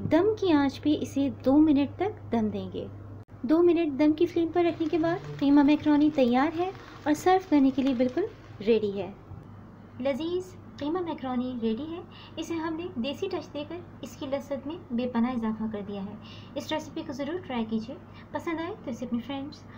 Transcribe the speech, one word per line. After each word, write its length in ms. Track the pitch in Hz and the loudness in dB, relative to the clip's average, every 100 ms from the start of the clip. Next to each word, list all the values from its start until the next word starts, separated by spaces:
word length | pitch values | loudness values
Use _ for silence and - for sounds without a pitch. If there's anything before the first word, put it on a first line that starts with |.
| 202 | 2
दम 220 | 311 403 | 4 4
की 180 | 427 381 | 2 4
आंच 240 | 294 277 - | 4 2 0
पे 140 | 294 294 | 0 0
इसे 340 | 247 277 277 220 | 0 -2 -2 0
दो 120 | 254 285 | 4 6
मिनट 380 | 311 277 285 - | 6 6 2 0
तक 200 | 381 427 - | -4 -4 -4
दम 180 | 233 214 | 0 0
देंगे। 360 | 196 185 185 196 - - - - - 233 | -2 -6 -8 -10 -12 -14 -16 -16 -8 2
दो 160 | 311 | 6
मिनट 360 | 349 330 339 262 | 6 6 2 4
दम 140 | 302 | 4
की 120 | 302 349 | 4 2
फ्लेम 220 | - 330 | 2 0
पर 160 | 349 339 | 2 2
रखने 220 | 320 320 | 2 0
के 100 | 339 | 0
बाद 260 | 330 370 - - | 0 -2 -6 0
कीमा 240 | 277 285 | 6 8
मैकरोनी 460 | 285 294 294 294 302 | 8 6 4 4 4
तैयार 420 | 302 247 247 294 | 4 4 4 2
है 180 | 320 370 392 - - - | 0 -4 -6 -16 -8 -2
और 60 | 294 | 0
सर्व 340 | - 370 370 | 4 4 6
करने 220 | 294 269 | 6 6
के 100 | 262 | 4
लिए 140 | 262 240 | 0 2
बिल्कुल 320 | 254 254 427 - - - | 2 2 -4 -6 -18 -6
रेडी 300 | 202 220 208 | 2 4 4
है। 220 | 196 185 - - - - - - - - - | -2 -6 -10 -16 -16 -16 -18 -18 -20 -18 -6
लजीज 540 | 262 262 330 359 359 - - - | -2 -2 -2 -4 -4 -14 -18 -8
कीमा 200 | 285 359 | -4 -2
मैकरोनी 500 | 339 302 254 247 254 247 | -2 -6 -4 -2 -2 -2
रेडी 220 | 226 220 311 | -2 -2 -6
है। 160 | 339 403 - - - | -10 -12 -18 -16 -10
इसे 140 | 330 330 | -6 -4
हमने 320 | 330 320 359 254 | -4 -4 -6 -6
देसी 280 | 247 285 381 | -4 -4 -4
touch 180 | 349 - | -6 -8
देकर 300 | 285 294 339 - - | -10 -8 -10 -12 -16
इसकी 240 | 247 - 285 | -16 -10 -6
लज्जत 360 | 269 - 277 277 | -6 -4 -8 -6
में 100 | 349 - | -10 -6
बेपनाह 380 | 233 247 233 233 | -4 -2 0 0
इजाफा 360 | 254 226 220 220 | 0 -2 -2 -4
कर 140 | 208 | -6
दिया 200 | 196 202 | -8 -8
है। 160 | 202 214 - - - 277 | -10 -12 -16 -18 -12 -10
इस 140 | - | -6
recipe 320 | 311 - - | -6 -6 -10
को 100 | 320 | -8
ज़रूर 260 | 254 277 370 | -8 -6 -6
try 260 | - 247 220 | -6 -4 -2
कीजिए, 300 | 226 220 330 - - - | -4 -6 -14 -16 -20 -8
पसंद 260 | 294 311 320 | -6 -4 -4
आए 160 | 330 427 | -6 -8
तो 160 | - | -8
इसे 140 | 233 247 | -8 -4
अपने 140 | 240 | -6
friends 420 | 233 277 277 - - | -4 -8 -8 -12 -18